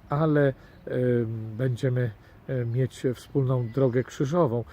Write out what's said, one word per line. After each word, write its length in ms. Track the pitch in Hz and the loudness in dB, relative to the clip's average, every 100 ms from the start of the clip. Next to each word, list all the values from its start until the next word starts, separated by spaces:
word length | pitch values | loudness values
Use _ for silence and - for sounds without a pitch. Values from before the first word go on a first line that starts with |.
| - | -6
ale, 400 | 143 160 147 139 | 0 2 4 2
e, 40 | 131 - - - 131 123 120 113 113 110 110 | 0 -8 -18 -6 0 2 2 0 -4 -8 -4
będziemy, 540 | 131 117 135 123 120 104 - - - | -2 0 -2 0 -2 -6 -16 -18 -8
e, 160 | 131 | -4
mieć 380 | 120 120 127 - 135 | -2 0 -2 -2 -4
wspólną 540 | 120 - 147 127 131 120 | -4 -4 0 0 0 -2
drogę 360 | 123 135 120 | 0 2 2
krzyżową. 600 | 120 - 139 170 151 117 113 | -2 -2 0 2 2 0 -4